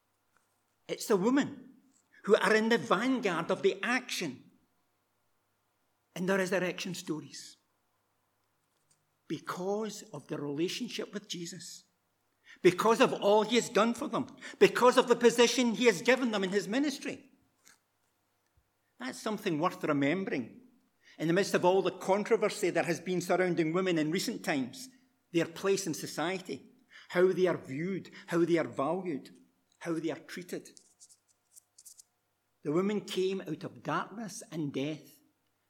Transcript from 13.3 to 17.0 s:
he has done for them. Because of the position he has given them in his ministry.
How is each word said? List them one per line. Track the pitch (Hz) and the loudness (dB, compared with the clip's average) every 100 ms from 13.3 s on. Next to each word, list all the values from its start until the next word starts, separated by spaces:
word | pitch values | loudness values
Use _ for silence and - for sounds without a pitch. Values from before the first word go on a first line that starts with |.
| 214 | 6
he | 214 240 | 6 2
has | - | 2
done | 196 226 | 2 2
for | 233 285 | 0 -4
them. | 196 123 - - - | -4 -6 -10 -18 4
Because | 185 - 247 247 | 4 8 6 6
of | 247 | 4
the | 233 | 6
position | 240 233 240 - 240 | 6 6 4 4 0
he | 196 240 | 4 4
has | 170 | 4
given | 131 254 254 | 2 2 2
them | 208 | -2
in | 190 | -2
his | 202 180 | -2 -2
ministry. | 247 294 - | -2 -2 -4